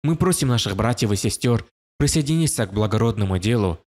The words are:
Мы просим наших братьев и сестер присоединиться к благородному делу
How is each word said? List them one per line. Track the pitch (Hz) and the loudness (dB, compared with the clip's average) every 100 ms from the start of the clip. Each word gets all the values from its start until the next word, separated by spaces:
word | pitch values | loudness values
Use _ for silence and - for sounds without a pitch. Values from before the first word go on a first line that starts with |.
Мы | 147 165 | -2 0
просим | 180 175 135 | 0 2 2
наших | 120 104 98 | 0 0 0
братьев | 107 104 110 | 0 0 0
и | 101 | 0
сестер | 113 - 123 117 - _ _ _ | -2 -2 0 0 -2 _ _ _
присоединиться | 147 160 143 165 156 - 104 | 0 0 0 0 0 -2 -4
к | |
благородному | 98 107 107 117 104 98 92 | -2 0 2 0 0 0 0
делу | 98 117 98 82 _ | 0 2 0 -2 _